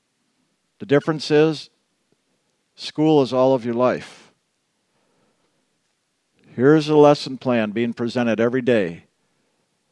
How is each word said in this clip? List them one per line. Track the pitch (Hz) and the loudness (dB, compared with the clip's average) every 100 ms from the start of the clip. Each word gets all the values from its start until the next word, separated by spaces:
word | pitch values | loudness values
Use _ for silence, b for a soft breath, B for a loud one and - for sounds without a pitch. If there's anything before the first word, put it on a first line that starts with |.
| _ _ _ _ _ _ _ _ | _ _ _ _ _ _ _ _
The | 101 | -2
difference | 143 151 156 - | 0 0 -6 -2
is | 151 156 147 - _ _ _ _ _ _ _ _ _ _ - | 2 2 -2 -12 _ _ _ _ _ _ _ _ _ _ -20
school | - - 156 151 | -12 -4 0 2
is | 127 | 0
all | 127 131 | 0 2
of | 135 | 0
your | 117 | -2
life. | 117 123 82 - - _ _ _ _ _ _ _ _ _ _ _ _ _ _ _ _ _ _ _ _ _ _ _ - | -2 -2 -2 -8 -20 _ _ _ _ _ _ _ _ _ _ _ _ _ _ _ _ _ _ _ _ _ _ _ 0
Here's | 131 156 151 | 4 4 4
a | 151 | 4
lesson | 147 147 - 131 | 6 4 -2 -8
plan | 131 120 107 | -4 -2 -2
being | 104 120 | -4 -6
presented | 113 117 123 120 104 | -6 -6 -4 -2 -2
every | 117 131 | -2 -2
day. | 123 117 87 85 - _ _ _ _ _ _ _ _ | 0 0 0 -8 -20 _ _ _ _ _ _ _ _